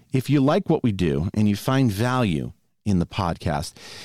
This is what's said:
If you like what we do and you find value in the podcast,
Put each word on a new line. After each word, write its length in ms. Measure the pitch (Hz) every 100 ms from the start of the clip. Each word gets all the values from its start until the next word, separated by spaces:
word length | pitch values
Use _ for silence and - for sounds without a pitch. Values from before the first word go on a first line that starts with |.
| -
If 180 | 131 -
you 100 | 143
like 300 | 135 185 -
what 140 | 165
we 80 | 120
do 360 | 95 85 69 95
and 140 | 107 104
you 80 | 101
find 340 | - 131 127
value 600 | 98 123 127 110 73 62 - _ _
in 160 | 104 92
the 40 |
podcast, 720 | 82 - 87 85 - 73 - - - -